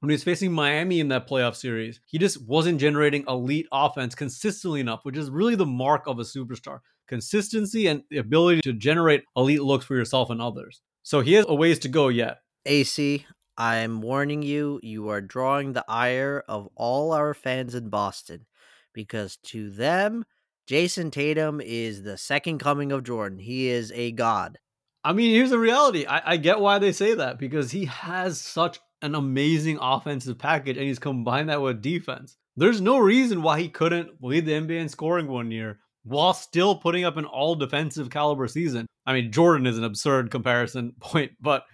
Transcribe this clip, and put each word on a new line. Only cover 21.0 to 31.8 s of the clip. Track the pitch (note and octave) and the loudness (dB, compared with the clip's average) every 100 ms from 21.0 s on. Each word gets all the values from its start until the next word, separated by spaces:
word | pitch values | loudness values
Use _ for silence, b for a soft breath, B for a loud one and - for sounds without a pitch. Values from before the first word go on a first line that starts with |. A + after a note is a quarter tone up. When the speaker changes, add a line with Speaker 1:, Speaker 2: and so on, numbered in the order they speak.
| D#3+ | -6
Speaker 2:
Tatum | C#3 D3 D#3 D#3 D3 | -2 -2 0 -2 -4
is | A2+ A#2 A2+ G2+ | -6 -6 -6 -8
the | G2+ F#2+ | -12 -10
second | - C#3+ E3+ D3+ | -4 -4 -4 -4
coming | C#3 C#3+ C#3+ | -2 0 -2
of | C#3 | -4
Jordan. | B2 A#2 G2+ F#2+ | -4 -6 -6 -8
He | G2+ B2+ B2+ | -8 -4 -2
is | A#2+ A2 | -2 -4
a | A#2 A#2+ | -6 -6
god. | A#2 A#2 G#2 F2 - _ _ _ _ | -2 0 0 -4 -12 _ _ _ _
Speaker 1:
I | D3 | -2
mean, | F#3+ A#3 | 2 4
here's | A3+ B3+ | 6 4
the | A#3+ | 4
reality. | A3+ B3+ C#4+ F3 C#3 | 4 4 4 2 0
I, | E3 D#3 | -2 0
I | F3 | 2
get | D3+ G#3 | 4 4
why | G3+ G3+ | 4 4
they | G3 | 4
say | - G3+ | 2 2
that, | A3+ C3 B2 | 2 -2 -4
because | C3 D3+ B2+ | -6 -4 -4
he | G3 D#3+ | -4 -6
has | - F3 F3+ F#3 - | -8 -8 -4 -4 -6
such | - E3 E3+ - _ - | -6 0 0 -2 _ -10
an | D3 | -4
amazing | D3+ C#3 C3 D3 D#3+ D#3 D3+ | -2 0 2 2 2 0 -2
offensive | B2+ C3 D#3 C#3 B2+ A2+ | 0 0 -2 -6 -6 -6
package, | D3 D#3 C3 C3 | -2 0 -2 -4
and | C#3 | -4
he's | B2 | -4
combined | C#3+ C3 A#2 C3 D#3+ | -4 -4 -2 0 0
that | D3 | 0
with | C3+ A#2 | -2 -2